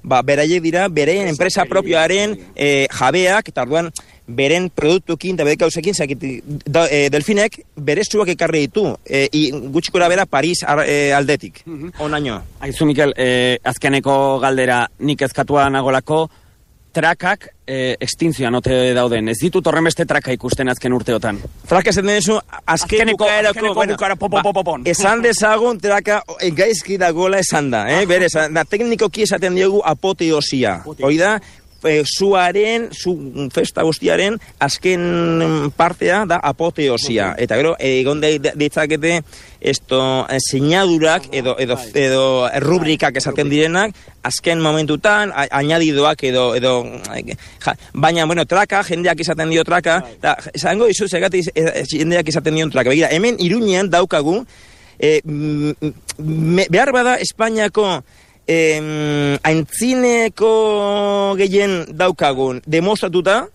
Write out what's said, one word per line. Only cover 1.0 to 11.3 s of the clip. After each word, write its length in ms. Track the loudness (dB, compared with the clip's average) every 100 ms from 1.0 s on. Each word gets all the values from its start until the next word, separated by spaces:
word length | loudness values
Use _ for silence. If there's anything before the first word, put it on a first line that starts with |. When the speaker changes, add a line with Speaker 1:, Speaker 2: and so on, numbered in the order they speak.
| 2
Speaker 2:
Enpresa 180 | 2 -2
Speaker 1:
enpresa 340 | -2 -2 0
Speaker 2:
propioa. 400 | 0 0 0 0
Speaker 1:
propioaren, 340 | 2 0 -2 -6 -12
e, 320 | -2 0 2 0
jabeak, 580 | 2 2 2 2 2 -2
eta 140 | -6
orduan 280 | -2 -2 -2 -10 -20 -20 -10
beren 420 | -2 2 2 0
produktukin 640 | -2 0 0 -2 -6 -4
eta 80 | -2
bere 120 | 0 2
gauzekin, 360 | 0 0 -4
zakit, 260 | -2 -4 -4 -8 -10 -10 -10
da, 200 | -2 0 2
e, 220 | 2 2
Delfinek 540 | 0 2 2 0 -4 -20
bere 300 | -8 -2 -2
zuak 240 | 0 0 0
ekarri 320 | 0 0 0
ditu, 240 | 0 0 -2 -4
e, 200 | -4 0 0
i, 180 | 0 0
gutxi 400 | -2 -4 -4 -2
gora 160 | 2 2
bera 160 | 2
Paris 380 | 0 0 0 -2
ar-, 220 | 0 0 2
e, 260 | 0 2
aldetik, 500 | 2 2